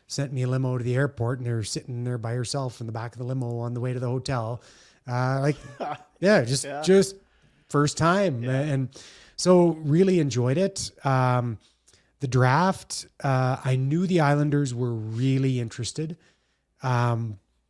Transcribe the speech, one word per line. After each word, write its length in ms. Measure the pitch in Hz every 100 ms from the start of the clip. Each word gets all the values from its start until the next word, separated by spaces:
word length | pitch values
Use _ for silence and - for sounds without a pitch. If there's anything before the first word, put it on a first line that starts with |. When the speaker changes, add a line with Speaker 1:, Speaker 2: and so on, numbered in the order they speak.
| -
Speaker 1:
sent 240 | - 139
me 120 | 131
a 40 | 127
limo 300 | 131 131 127
to 60 |
the 120 | 120 123
airport, 440 | 143 - 117 127
and 80 | 120
they 40 |
were 100 | 117
sitting 400 | 104 - - 120
there 160 | 123 120
by 140 | 113
herself 460 | 123 117 143 131 -
in 60 | 113
the 80 |
back 200 | 113 117
of 60 | 113
the 60 | 123
limo 320 | 131 120 117
on 140 | 120
the 60 | 120
way 140 | 127
to 60 | 127
the 80 | 123
hotel. 540 | 127 - 127 113 120 - - _ _ -
Uh, 320 | 123 127 135
like, 160 | 143 139 - -
Speaker 2:
<laughs> 400 | - - - -
Speaker 1:
yeah, 240 | 180 208
just, 220 | 120 135 139
Speaker 2:
Yeah. 160 | 143
Speaker 1:
just 320 | 156 196 190 - _ _ _ _ -
first 280 | 147 147 -
time. 460 | 160 190 196 120
Speaker 2:
Yeah. 80 | 123
Speaker 1:
And 380 | 131 151 135 131 - - - - -
so 320 | 180 180 170 160
really 360 | 151 160 196 185
enjoyed 380 | 143 120 123 143
it. 320 | 196 196 - -
Um, 540 | 139 131 127 123 120 107 _ _ _ _ _ -
the 80 | 135
draft, 800 | 127 127 143 185 - - - - -
uh, 340 | 139 131 127 131 131
I 100 | 131
knew 300 | 135 160 185
the 140 | 180
Islanders 520 | 143 147 147 143 139
were 200 | 120 123
really 680 | 113 110 113 135 135 135 127
interested, 560 | 113 - 117 - 156 170 _ _ _ _ _ _
um, 580 | 131 123 120 117 113 101 _ _ _